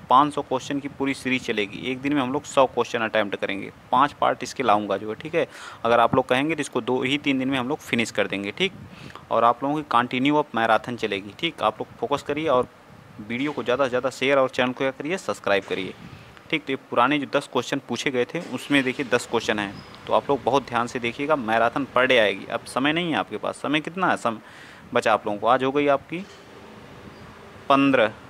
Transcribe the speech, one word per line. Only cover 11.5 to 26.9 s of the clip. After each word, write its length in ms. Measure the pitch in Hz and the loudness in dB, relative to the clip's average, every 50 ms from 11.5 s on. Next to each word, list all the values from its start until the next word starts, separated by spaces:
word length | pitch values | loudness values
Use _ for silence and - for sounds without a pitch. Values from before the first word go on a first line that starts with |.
| - - | -4 0
आप 180 | - 110 - - | -2 -2 0 -2
लोग 60 | 127 - - - | -12 -12 -8 -8
focus 240 | - 113 143 135 | -4 -4 -4 -4
करिए 260 | - - 143 151 160 160 | -4 -6 -4 -2 0 2
और 200 | 127 127 120 - - - - - - - - - - - 107 104 | 2 2 2 0 -6 -20 -20 -20 -20 -20 -20 -20 -18 -18 -10 -8
वीडियो 240 | 117 123 139 151 | -6 -4 -4 -4
को 100 | 147 131 | -4 -4
ज़्यादा 220 | 117 117 123 131 139 | -2 -2 0 0 0
से 40 | 127 | 0
ज़्यादा 220 | 120 127 131 131 | 0 0 -2 -2
share 280 | - - 127 135 143 139 | -4 0 0 2 4 4
और 100 | 131 127 | 2 2
channel 240 | - - 123 127 | 0 0 0 0
को 60 | 123 - | 0 -2
क्या 120 | 139 135 | -2 -4
करिए, 280 | 131 - 135 147 185 190 | -4 -4 -6 -6 -6 -6
subscribe 460 | - - 101 - - 101 98 98 95 | -4 -6 -6 -4 0 2 2 2 2
करिए, 300 | - 92 92 95 92 - - - - - - - - - - - - | -2 -6 -6 -6 -8 -10 -14 -18 -18 -18 -20 -20 -20 -20 -20 -6 -6
ठीक। 140 | 165 151 - | -6 -4 -2
तो 80 | - | -4
ये 40 | 135 | -6
पुराने 420 | 131 - - 123 120 120 131 147 147 | -6 -6 -2 2 4 4 4 4 0
जो 200 | 135 113 - 143 | -2 0 -2 -2
दस 100 | - - | -2 0
question 280 | - 131 113 - 147 139 - - | -4 -4 -2 -2 -6 -6 -4 -6
पूछे 220 | 120 113 - 151 | -6 -2 -2 -2
गए 140 | 127 123 120 | 0 0 -2
थे 160 | - - 165 | 0 -4 -8
उसमें 440 | 180 - 240 123 - - 143 139 127 | -8 -6 -10 -10 -2 2 2 2 2
देखिए 220 | 131 120 - 143 | 2 -2 -2 -2
दस 200 | 113 123 120 - | 0 0 0 0
question 320 | - - 113 - - 110 107 | 0 -2 -2 0 0 -2 -2
हैं, 260 | 101 98 - - - - - - - | -2 -6 -8 -14 -16 -18 -20 -16 -4
तो 60 | - | 0
आप 180 | 107 110 - - | 0 2 2 2
लोग 140 | 143 127 113 | -2 0 0
बहुत 240 | 113 127 139 117 - | 2 2 2 0 0
ध्यान 180 | 123 117 120 | -2 -2 -2
से 120 | 120 - 131 | -2 -4 -4
देखिएगा। 380 | 117 117 117 - 143 143 156 | -4 -4 -4 -4 0 0 0
मैराथन 480 | 143 117 107 113 117 113 120 - 143 135 | 0 0 0 2 2 2 2 2 -2 -6
per 200 | - - 123 127 | 0 2 2 4
day 120 | 131 131 117 | 6 6 6
आएगी। 280 | 107 98 98 98 - | 6 4 2 -2 -8
अब 180 | - 95 - - | -8 -8 -8 -8
समय 280 | - - 120 135 147 | -6 -4 -2 0 0
नहीं 180 | 156 165 180 170 | 0 0 -2 -2
है 60 | 143 | -2
आपके 200 | 101 92 - 107 | -2 -2 -2 -6
पास, 200 | 101 - 98 - | -6 -6 -6 -6
समय 240 | - - - 143 156 | -6 -4 -2 -2 -2
कितना 300 | 151 - 165 190 185 160 | -4 -6 -6 -2 0 0
है 60 | 107 | 0
सम-, 220 | 92 - 120 110 110 - - - - - - - - - - - | 0 0 -4 -4 -4 -14 -20 -20 -20 -20 -20 -20 -20 -16 -2 -2
बचा 180 | 120 - 120 | 0 4 4
आप 140 | 107 101 - | 2 2 2
लोगों 120 | 107 104 101 | -4 -6 -2
को? 80 | 101 | 2
आज 180 | 113 127 131 131 | 2 2 2 2
हो 80 | 135 | 0
गई 140 | 135 147 143 | 0 2 2
आपकी 400 | 143 139 139 - - 160 175 202 - - - - - - - - - - - - - | 2 2 0 -2 -8 -12 -12 -12 -14 -18 -20 -20 -20 -20 -20 -20 -20 -20 -20 -20 -20